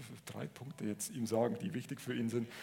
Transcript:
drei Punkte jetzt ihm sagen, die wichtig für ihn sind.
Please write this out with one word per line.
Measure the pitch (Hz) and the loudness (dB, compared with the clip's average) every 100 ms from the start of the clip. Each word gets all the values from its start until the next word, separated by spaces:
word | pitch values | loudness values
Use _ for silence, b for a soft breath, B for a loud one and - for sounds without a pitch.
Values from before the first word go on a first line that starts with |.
| - 120 | -8 -10
drei | - 104 - | -8 -4 -4
Punkte | - 131 - | -6 -10 -2
jetzt | 110 104 - | -2 0 -2
ihm | 131 110 | 0 4
sagen, | 113 120 113 | 6 6 4
die | 92 | 0
wichtig | 127 - 139 | -2 -4 -6
für | - | 0
ihn | 123 113 | 2 4
sind. | 120 117 B | 2 0 B